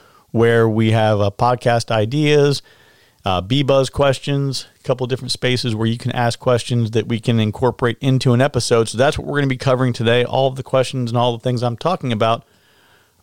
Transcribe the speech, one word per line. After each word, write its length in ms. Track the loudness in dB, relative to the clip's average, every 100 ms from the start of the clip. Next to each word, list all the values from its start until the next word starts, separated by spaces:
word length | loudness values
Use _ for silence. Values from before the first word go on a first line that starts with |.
| _ _ _
where 360 | 2 4 4 4
we 220 | 2 2
have, 300 | 2 2 2
uh, 100 | 0
podcast 600 | 0 0 0 0 0 0
ideas, 680 | -2 0 0 2 4 2 0 -8 _ _ _ _ _
uh, 160 | -4 -2
Bee 220 | 0 0
Buzz 260 | 2 2 0
questions, 760 | 0 0 0 -4 -4 -4 -6 -10 _
a 40 |
couple 220 | -6 -4
of 40 | -4
different 220 | -6 -4
spaces 440 | -4 -2 -2 -2
where 120 | -2 -2
you 100 | -2
can 160 | -4
ask 260 | -2 -2 -2
questions 520 | 0 0 0 -2 0
that 160 | -2 -2
we 120 | -2
can 220 | 0 0
incorporate 560 | 0 0 -2 0 -2 -2
into 320 | 0 2 2
an 80 | 2
episode. 460 | 2 0 0 2 2
So 100 | 0
that's 180 | 0 0
what 100 | -4
we're 120 | -2
gonna 80 | -2
be 100 | -2
covering 380 | 0 0 0
today. 280 | 0 2 2
All 240 | 2 0 -2
of 80 | -4
the 80 |
questions 460 | -2 -2 0 -4 -4
and 60 | 0
all 160 | 0
the 100 | -2
things 200 | -4 -2
I'm 160 | -4 -4
talking 340 | -4 -4 -4
about 320 | 0 0 0 -4 _ _ _ _ _ _ _